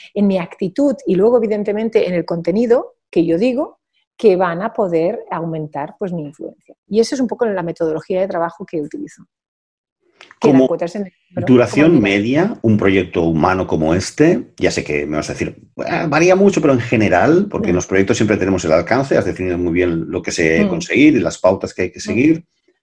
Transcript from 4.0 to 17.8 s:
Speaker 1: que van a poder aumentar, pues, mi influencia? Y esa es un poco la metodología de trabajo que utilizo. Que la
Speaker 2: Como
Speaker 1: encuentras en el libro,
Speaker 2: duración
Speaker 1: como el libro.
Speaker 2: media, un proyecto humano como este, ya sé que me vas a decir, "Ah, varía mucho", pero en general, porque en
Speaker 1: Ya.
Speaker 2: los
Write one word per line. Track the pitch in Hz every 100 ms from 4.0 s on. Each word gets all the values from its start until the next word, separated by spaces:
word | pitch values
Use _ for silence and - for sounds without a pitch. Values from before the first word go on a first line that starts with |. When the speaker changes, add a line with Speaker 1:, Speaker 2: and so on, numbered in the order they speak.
| _ -
Speaker 1:
que | 220 185
van | 180 170
a | 226
poder | - 190 165 170 233 -
aumentar, | 175 165 160 151 143 151 -
pues, | 190
mi | 175
influencia? | 147 - - - _ _ -
Y | 208
esa | 226 269
es |
un | 240
poco | - 226
la | 190
metodología | 170 160 165 160 - 185
de | 196
trabajo | 185 165 -
que | 190 165
utilizo. | 147 302 294 - _ _ _ _ _ _ _ _ _ _
Que | - _ 151
la |
Speaker 2:
Como | 131
Speaker 1:
encuentras | 131 170 170 208
en | 190
el | - _
libro, | - 131
Speaker 2:
duración | 123 110 123 160
Speaker 1:
como | 156 98
el |
libro. | 101
Speaker 2:
media, | 110 143 202 -
un | 117 104
proyecto | 95 95 87 92
humano | 82 80 87 95 87
como | 82 80
este, | 87 - - 156 220 - -
ya | 90
sé | -
que | - 73 73
me | 76
vas | 78
a |
decir, | - 87 - - - -
"Ah, | - 160
varía | 147 175 190
mucho", | 202 175
pero | 156
en | 127
general, | 120 117 101 87 120 175 208
porque | - 98
en |
Speaker 1:
Ya. |
Speaker 2:
los | 87